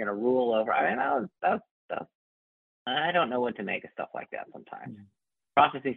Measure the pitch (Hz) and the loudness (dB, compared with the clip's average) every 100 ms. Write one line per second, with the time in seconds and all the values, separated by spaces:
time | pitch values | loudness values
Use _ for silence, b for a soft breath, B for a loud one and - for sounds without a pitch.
0 | 104 101 120 127 120 110 113 147 156 214 | -4 0 2 2 4 2 2 2 2 0
1 | - 143 - _ 175 214 - _ - - | 0 0 -2 _ 0 0 -4 _ -10 -10
2 | - _ _ _ _ _ _ _ - 139 | -10 _ _ _ _ _ _ _ -6 -2
3 | 160 180 135 123 123 107 98 95 - - | 0 2 2 0 -2 -2 -6 -6 -8 -10
4 | - - - - - - - - - 107 | -10 -10 -10 -12 -12 -16 -16 -14 -14 -16
5 | 101 _ _ _ _ - 147 147 135 | -18 _ _ _ _ 4 4 2 -6